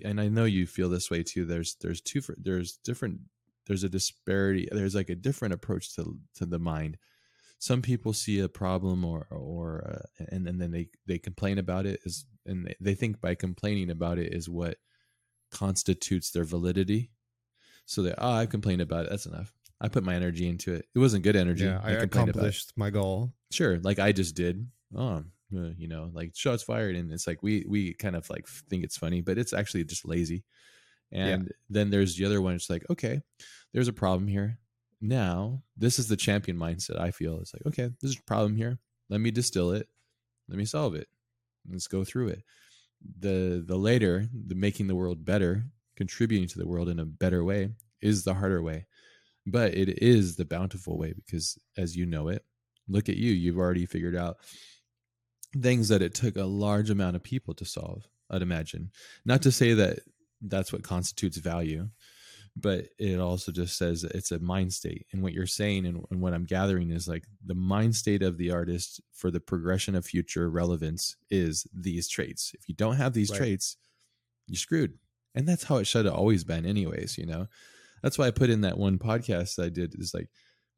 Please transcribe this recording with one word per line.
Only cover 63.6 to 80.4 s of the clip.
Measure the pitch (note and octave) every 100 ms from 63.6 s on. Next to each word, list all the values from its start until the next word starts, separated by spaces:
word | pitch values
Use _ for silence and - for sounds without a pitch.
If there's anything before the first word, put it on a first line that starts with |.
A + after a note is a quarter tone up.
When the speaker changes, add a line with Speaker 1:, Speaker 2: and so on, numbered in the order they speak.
| F2 -
Speaker 1:
says | F2 E2+
that | E2+
it's | F#2+ -
a | F2
mind | F2 F#2 F#2
state. | F#2 E2 E2 -
And | F#2+
what | F#2+
you're | E2+ F2+
saying | - G#2 G2 F2+
and, | E2+ -
and | F#2
what | F2+
I'm | E2+ E2+
gathering | F#2 G2 F#2+ E2+
is, | E2+ E2+
like, | E2 - - F#2+
the | F2+
mind | F#2 G2 A2 A2+
state | - G2+
of | F#2+ E2+
the | F2
artist | F2 E2+ F2 - - -
for | - F#2
the | E2+
progression | - F2+ E2 F#2+ - F#2+
of | -
future | F2+ E2+ - E2+
relevance | E2 F2 E2+ D#2 E2+ - - _
is | G2 E2+ D#2 -
these | F#2 F2+ F2 E2+
traits. | - - - -
If | - -
you | -
don't | A2 C3
have | C3
these | A#2 G2+
Speaker 2:
Right. | G2+
Speaker 1:
traits, | B2 F#2+ - - _ _ _ _ _ _ -
you're | F2+
screwed. | - E3 A#2+ - _ _ _
And | - D3
that's | F3
how | - C3+
it | G2
should | A#2 G#2
have |
always | D2+ G2+ G#2
been | D#2+ E2 E2
anyways, | G#2 F2 D#2 - -
you | E2
know? | D#2+ G2 - - - - _
That's | C3+ -
why | C3
I |
put | A2+ B2+
in | A2
that | G2+ F2
one | G2 F#2+
podcast | A2+ A2+ A#2+ F#2 F2+ -
I | F2
did, | E2+ E2+ -
is, | E2+
like, | E2+ E2+ _